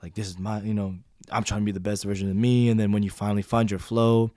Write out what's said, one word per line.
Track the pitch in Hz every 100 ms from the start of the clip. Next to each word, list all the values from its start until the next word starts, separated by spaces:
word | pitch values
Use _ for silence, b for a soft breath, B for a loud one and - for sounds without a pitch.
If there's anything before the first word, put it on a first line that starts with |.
Like, | 87
this | 82 104
is | 90
my, | 95 107
you | 104
know, | 107 98 92 - _ -
I'm | 110
trying | 107 107
to |
be | 104
the | 95
best | 92 104
version | 101 101 98
of | 95
me. | 117 123 120
And | 110
then | 104
when | 104
you | 101
finally | - 104 101
find | 98 117 113
your | 98
flow | - 117 113 117 113